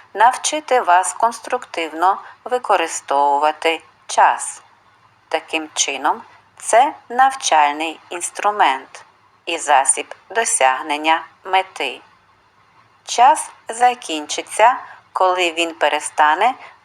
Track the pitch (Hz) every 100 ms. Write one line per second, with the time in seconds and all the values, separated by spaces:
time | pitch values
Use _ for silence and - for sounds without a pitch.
0 | _ 196 233 254 - 302 302 254 180 175
1 | 185 - 233 240 - - - - 165 156
2 | 180 202 - - - 247 - 185 165 -
3 | - 143 143 143 151 156 165 160 - _
4 | - - 170 120 - - _ _ _ _
5 | _ _ _ 160 - 160 156 - - 139
6 | 151 220 - - _ _ - 226 285 311
7 | _ 240 262 262 - 156 147 151 165 156
8 | - 180 - - 202 208 165 135 - -
9 | - _ _ _ - 165 143 139 139 -
10 | 143 - _ 202 226 - 131 131 156 147
11 | 156 165 - _ 190 190 185 - 139 135
12 | - _ _ _ _ _ _ _ _ _
13 | - - 254 311 - - - 226 247 240
14 | - 156 147 - - - 220 277 - -
15 | _ - 185 185 175 165 165 160 151 151
16 | - - 151 160 226 254 - _